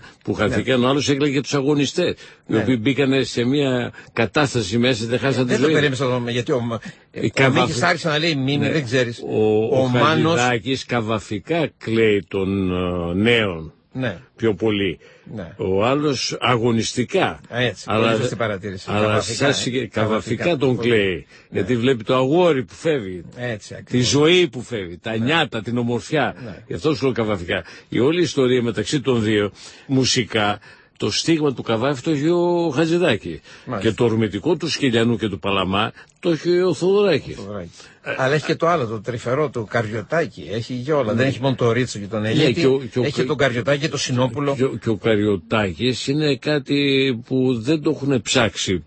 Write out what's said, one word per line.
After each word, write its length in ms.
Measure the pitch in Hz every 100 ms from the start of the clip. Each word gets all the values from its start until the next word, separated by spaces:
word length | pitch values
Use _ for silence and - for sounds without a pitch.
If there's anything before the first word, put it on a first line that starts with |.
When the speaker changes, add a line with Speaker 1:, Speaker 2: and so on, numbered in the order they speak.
| - -
Speaker 1:
που 100 | -
χαθήκαν, 460 | 104 104 104 110 127
Speaker 2:
Ναι. 60 | 127
Speaker 1:
ο 40 |
άλλος 200 | 143 123
έκλαιγε 320 | 139 147 135
τους 120 | 117
αγωνιστές, 580 | 143 135 147 131 - 160
οι 40 | - - - -
Speaker 2:
Ναι. 40 | 107
Speaker 1:
οποίοι 180 | 104 127
μπήκανε 420 | 123 131 135 135
σε 200 | 120 123
μια 480 | 120 147 139 123 110 - -
κατάσταση 640 | - 110 151 147 120 90 120
μέσα, 280 | 127 113 113
δεν 140 | 123
χάσαν 260 | 139 123 127
τη 60 |
Speaker 2:
Δεν 80 | 202
το 40 | 147
Speaker 1:
ζωή. 80 |
Speaker 2:
περίμεσα 320 | 156 143 131 131
το, 180 | 127 120
γιατί 220 | 120 117
ο, 280 | 131 120 113 - - _
Speaker 1:
Η 140 | - 113
Speaker 2:
ο 40 |
Speaker 1:
Καβαφ-, 340 | - 135 143 -
Speaker 2:
Μίκης 140 | 151
άρχισε 240 | 175 175 170
να 100 | 151
λέει 180 | 165 143
μήνυ, 220 | 131 143
Speaker 1:
ναι. 140 | 139
Speaker 2:
δεν 120 | 156 120
ξέρεις. 380 | 131 120 120 -
Speaker 1:
Ο, 480 | 113 107 107 110 131
ο 40 |
Speaker 2:
Ο 40 | 131
Μάνος, 460 | 123 147 160 156 120
Speaker 1:
Χατζηδάκης 460 | 123 120 123 131 -
καβαφικά 840 | 123 110 110 - 104 - 165 143 -
κλαίει 480 | - 113 110 101 -
των, 440 | 98 95 98 92
ε, 420 | 90 90 90 85
νέων. 580 | 92 110 117 104 82 80 - _
Speaker 2:
Ναι. 260 | 131 123 87 - -
Speaker 1:
Πιο 180 | 113
πολύ. 460 | 95 110 101 98 73 - - - 113
Speaker 2:
Ναι. 180 | 82 -
Speaker 1:
Ο 280 | 95 95 117
άλλος 520 | 147 151 127 - -
αγωνιστικά. 1000 | 113 123 120 113 101 - 113 190 117 76 -
Speaker 2:
Α, 80 | 117
έτσι, 220 | 120 95 -
Speaker 1:
Αλλά, 180 | 107 113
Speaker 2:
πολύ 100 | 110
σωστή 180 | 123 117
παρατήρηση. 500 | 110 98 104 95 -
Speaker 1:
αλλά 100 | 104 107
Speaker 2:
Καβαφικά, 280 | 107 101 117
Speaker 1:
σαν 120 | 139
Speaker 2:
ε, 40 |
Speaker 1:
συγκε-, 340 | 135 120 127 110
Speaker 2:
καβαφικά. 520 | 110 107 107 110 101
Speaker 1:
καβαφικά 140 | 175 156
τον 200 | 135 117
κλαίει. 360 | 120 113 98 82
Speaker 2:
Ναι. 80 | - - -
Speaker 1:
Γιατί 280 | 101 98 123
βλέπει 260 | 123 120
το 120 | 107 131
αγόρι 480 | 131 170 175 135
που 100 | 101
φεύγει. 500 | - 165 143 95 90 - 123
Speaker 2:
Έτσι, 320 | 123 107 -
Speaker 1:
Τη 60 | 90
Speaker 2:
ακριβώς. 320 | - 123 117
Speaker 1:
ζωή 400 | 135 151 180 170
που 140 | 123
φεύγει. 360 | - 110 87 87
Τα 160 | 113 110
Speaker 2:
Ναι. 80 | 123
Speaker 1:
νιάτα, 360 | 165 139 117
την 160 | 107 120
ομορφιά. 580 | 120 120 - 151 110 - -
Speaker 2:
Ναι. 180 | 87 -
Speaker 1:
Γι' 60 |
αυτό 220 | 90 156 127
σου 80 |
λέω 100 | 135
καβαφικά. 500 | 117 107 98 87 95 - - -
Η 100 | 107
όλη 220 | 135 175
ιστορία 400 | 151 143 123 127
μεταξύ 380 | 117 107 101 147
των 220 | 123 120
δύο, 280 | 107 107 101 - - - -
μουσικά, 720 | 131 123 131 110 113 104 101 - - _ -
το 140 | 110
στίγμα 420 | - - 165 147
του 80 | 120
Καβάφη 400 | - 113 135 131
το 100 | 165
έχει 160 | 143 156
ο 440 | 175 175 175 170 131
Χατζηδάκη. 640 | 165 175 170 107 87 78 - - -
Speaker 2:
Μάλιστα. 240 | 110 113
Speaker 1:
Και 60 | -
το 80 |
ορμητικό 520 | 120 113 110 98 147 180
του 140 | 156
Σκυλιανού 480 | - 135 113 117 110
και 100 | 110
του 120 | 95
Παλαμά 520 | 101 98 92 98 117 - - _
το 100 | 175
έχει 320 | 160 170 175
ο 120 | 185
Θοδωράκης. 640 | - 180 202 202 143 - 76
Speaker 2:
Ο 40 |
Θοδωράκης. 380 | 101 104 85 - - -
Speaker 1:
Ε, 120 | - -
Speaker 2:
Αλλά 160 | 131
έχει 120 | 147 -
και 100 | -
το 120 | 165
άλλο, 180 | 170 113
το 160 | 110
τρυφερό 480 | 95 117 117 135 147
του 180 | 120 104
Καριωτάκη. 800 | 117 110 110 - 165 127 - 78
Έχει 300 | 110 117 123 127
και 80 |
όλα. 180 | 147 110
Speaker 1:
Ναι. 60 | 113
Speaker 2:
Δεν 100 | 135
έχει 140 | 117
μόνο 140 | 135 123
το 160 | 120
Ρίτσο 280 | 117 123 107
και 60 | 101
τον 160 | 110
Speaker 1:
Ναι, 80 | 107
Speaker 2:
Ελίτη. 240 | - 139
Speaker 1:
και 120 | - 131
ο, 140 | 131 117
και 80 | 127
ο 40 |
Speaker 2:
Έχει 160 | 135 123
Speaker 1:
Κα-, 40 | 131
Speaker 2:
τον 120 | 139
Καριωτάκη 420 | 135 120 127 143
και 60 | 147
τον 120 | 139
Σινόπουλο. 560 | - 127 127 131 143 131
Speaker 1:
και 80 |
ο, 120 | 131 117
και 80 | 117
ο 60 | 107
Καριωτάκης 1120 | 113 104 104 95 - 113 98 80 123 117 -
είναι 280 | 147 151 131
κάτι 840 | 151 151 123 143 143 135 135 117 117
που 320 | 131 127 120
δεν 200 | 117 160
το 80 | 156
έχουν 320 | 143 139 131
ψάξει 640 | - 131 110 - - 90